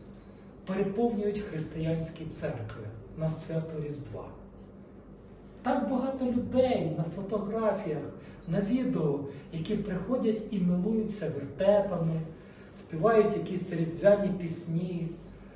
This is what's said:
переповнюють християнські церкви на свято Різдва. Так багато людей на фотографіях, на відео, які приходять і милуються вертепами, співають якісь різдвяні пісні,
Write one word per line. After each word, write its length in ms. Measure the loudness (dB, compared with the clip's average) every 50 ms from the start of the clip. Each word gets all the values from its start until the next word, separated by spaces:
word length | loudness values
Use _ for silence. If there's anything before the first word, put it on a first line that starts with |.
| -18 -18 -18 -18 -18 -18 -18 -18 -18 -18 -18 -12 -8
переповнюють 720 | -4 0 0 0 2 2 2 2 2 2 2 0 0 0 -2
християнські 840 | -4 -4 -6 -6 -6 -6 -4 -2 0 0 0 0 -2 -4 -8 -8 -8
церкви 600 | -8 -6 -4 -4 -4 -4 -4 -6 -8 -8 -10 -10 -10 -12 -12 -14 -12 -6 -2
на 100 | -2 -2
свято 540 | -2 -2 -4 -4 -2 -2 -2 -2 -4 -6 -4
Різдва. 380 | -4 -6 -8 -8 -10 -10 -10 -10 -12 -14 -16 -16 -18 -18 -18 -18 -18 -18 -18 -18 -18 -18 -18 -18 -18 -18 -18 -18 -18 -18 -18 -18 -18 -18 -4
Так 280 | 0 2 2 2 2 2
багато 360 | 0 0 0 0 0 0 0
людей 680 | 0 2 0 0 2 4 6 6 6 4 2 2 0 0 -2
на 60 | -2
фотографіях, 1000 | -2 -4 -6 -4 -2 -2 -2 0 -2 0 2 2 2 2 2 0 -2 -4 -4 -4 -8 -10 -12 -14 -16 -16 -12 -4 0
на 120 | 0 2
відео, 600 | 4 4 2 2 4 2 2 2 2 2 2 0 -2 -6 -8 -10 -12 -8
які 240 | -6 -6 -2 0 0
приходять 680 | 0 0 -2 -2 -2 0 0 0 2 4 2 2 2 -2 -2
і 80 | 0 2
милуються 720 | 4 4 4 4 4 2 2 2 0 -2 -4 -4 -4 -4 -2
вертепами, 880 | -4 -6 -6 -2 4 6 8 8 8 6 2 0 0 2 2 0 0 -2 -6 -10 -14 -18 -18 -18 -18 -18 -18 -18
співають 640 | -18 -12 -8 0 4 4 8 8 8 8 6 4
якісь 360 | 0 0 -2 -2 -2 -2 -2
різдвяні 560 | 0 0 0 0 0 6 8 8 8 8 6 2
пісні, 800 | 0 0 -2 -4 -4 -6 -4 -2 -2 0 0 0 -2 -2 -4 -4 -6 -8 -12 -16 -16 -18 -18 -18 -18